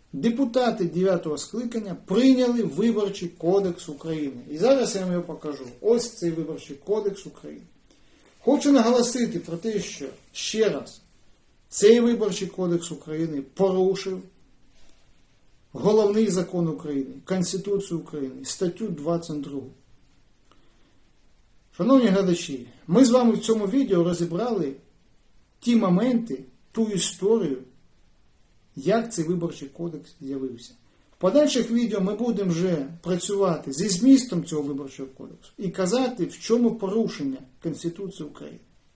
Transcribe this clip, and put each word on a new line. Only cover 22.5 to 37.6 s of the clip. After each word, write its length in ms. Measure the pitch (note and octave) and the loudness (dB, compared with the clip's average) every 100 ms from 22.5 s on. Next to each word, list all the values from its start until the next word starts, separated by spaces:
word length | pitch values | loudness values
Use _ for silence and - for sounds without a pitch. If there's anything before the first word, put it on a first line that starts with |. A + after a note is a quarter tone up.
| C3 - - - | -10 -12 -14 2
ми 180 | G3+ | 6
з 60 | B3+ | 8
вами 240 | B3+ A#3 | 8 6
в 60 | G#3 | 4
цьому 260 | - A3+ G3+ | 2 0 2
відео 380 | C4+ A#3 F3+ | 0 2 2
розібрали 680 | E3+ E3+ E3+ E3+ A#3+ G#3 C#3+ C3+ _ _ _ _ _ _ _ _ | 2 0 -2 -2 -2 -2 -4 -6 _ _ _ _ _ _ _ _
ті 160 | A#3+ A#3 | 2 4
моменти, 680 | F#3+ F3+ B3 A#3 - - - - _ | 4 4 2 0 -2 -8 -12 -20 _
ту 120 | - | -4
історію, 720 | G#3+ F#3+ - - F#3+ A3+ E3 B2+ - - _ _ _ _ _ _ _ _ _ - | -2 0 0 0 2 2 0 -6 -10 -20 _ _ _ _ _ _ _ _ _ -6
як 280 | C3+ A3+ A#3 | 0 0 0
цей 120 | - | -2
виборчий 440 | D#3+ F3+ E3 - C#3 | -2 -2 -4 -8 -14
кодекс 460 | - E3+ D3+ - - | -10 -10 -10 -16 -14
з'явився. 520 | C3+ C3+ C3 A#2 - - _ _ _ - | -10 -8 -8 -10 -18 -20 _ _ _ -2
В 20 | |
подальших 500 | F#3 C#4+ D4 B3+ A3 | 2 4 4 2 0
відео 300 | A#3 A3 G#3 | 0 0 0
ми 140 | F#3 | -2
будемо 360 | G#3+ A#3+ G3 F#3+ | -2 -2 -2 -2
вже 360 | E3 F#3 D#3+ C3+ - | 0 0 -2 -6 -8
працювати 720 | E3+ F3+ F#3+ G3 F#3+ D#3+ C3+ | -4 -2 -2 0 0 0 -4
зі 160 | C3+ G#3 | -2 0
змістом 560 | F3 C4 C4+ - E3+ | 4 8 6 6 -2
цього 180 | - D3+ | -4 -4
виборчого 460 | C#3+ C#3 C#3 - C3+ - | -4 -6 -10 -12 -14 -14
кодексу 340 | C#3 - - - | -18 -18 -20 -10
і 100 | F#3+ | -6
казати, 560 | E3+ F3+ B3 C4 G#3+ | -2 0 2 0 -2
в 140 | D3+ - | -6 -6
чому 360 | - A#3 A#3 | 0 2 2
порушення 640 | - F#3+ A3 G3+ - C#3 C3 - _ | 0 -2 0 -2 -4 -6 -8 -14 _